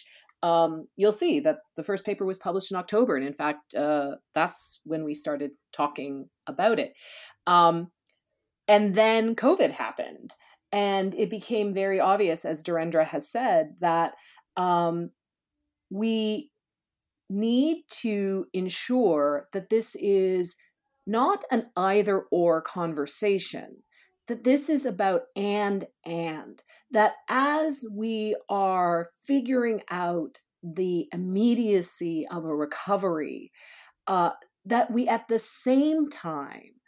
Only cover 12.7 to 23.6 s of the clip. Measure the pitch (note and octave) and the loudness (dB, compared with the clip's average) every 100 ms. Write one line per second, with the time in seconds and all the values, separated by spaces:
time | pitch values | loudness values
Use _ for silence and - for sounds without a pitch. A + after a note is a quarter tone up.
12.7 | E3+ E3 E3 D#3 D3+ - A#3 B3 E3+ D#3 | -2 0 2 2 0 -4 -2 2 2 2
13.7 | - F3 E3 D#3+ - - - _ - F3+ | 0 0 2 0 -4 -20 -20 _ -2 2
14.7 | F3 E3+ E3+ E3+ - _ _ _ _ _ | 2 2 0 -6 -12 _ _ _ _ _
15.7 | _ - F#3+ A3+ A3+ G#3+ G#3+ - _ _ | _ -12 -4 0 0 0 -2 -8 _ _
16.7 | _ _ _ _ _ - G3 A3+ A#3+ D4+ | _ _ _ _ _ -8 -2 0 2 2
17.7 | E4 - - A3 G3+ G3 F#3+ - F#3 F#3 | 0 -6 -8 -4 -2 -2 -2 -4 -4 -4
18.7 | - - B3+ G#3 D3+ C#3+ C#3+ - G3 F#3 | -4 -2 2 4 4 2 0 -4 -10 -2
19.7 | A3 G#3+ - G#3 G3 F#3+ F#3 F3 - _ | 0 0 -2 2 2 4 0 -2 -6 _
20.7 | _ _ _ - A3 C#4+ G4+ - A#3+ - | _ _ _ -4 0 2 0 0 -2 -2
21.7 | F3+ F#3+ G#3 G3+ F#3+ - F3 F3 D#3+ - | -2 2 2 2 0 0 2 4 2 0
22.7 | F#3 E3+ D3 C#3+ - G#3 G3 - - | -6 -4 -4 -4 -2 0 0 -2 -8